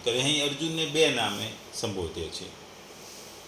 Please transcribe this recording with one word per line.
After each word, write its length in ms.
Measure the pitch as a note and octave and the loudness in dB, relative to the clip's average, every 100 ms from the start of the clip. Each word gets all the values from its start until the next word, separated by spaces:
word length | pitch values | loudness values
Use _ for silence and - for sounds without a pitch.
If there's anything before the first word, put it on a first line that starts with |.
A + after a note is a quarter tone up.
| A#2+ | 2
કરે. 160 | B2 | 4
અહીં 220 | C3+ D3+ | 4 4
અર્જુનને 420 | C#3+ C#3 D#3+ D#3+ D#3+ | 2 0 -2 0 2
બે 240 | D3+ D3+ | 6 6
નામે 420 | B2+ G#2+ G2+ G#2+ - - | 6 2 0 -4 -6 -10
સંબોધે 520 | - A2+ F#2 E2 D#2+ D#2 | -4 -2 0 -2 -2 -4
છે. 200 | - F#2 - - - - - - - - - | -6 -8 -12 -16 -16 -16 -16 -14 -14 -14 -16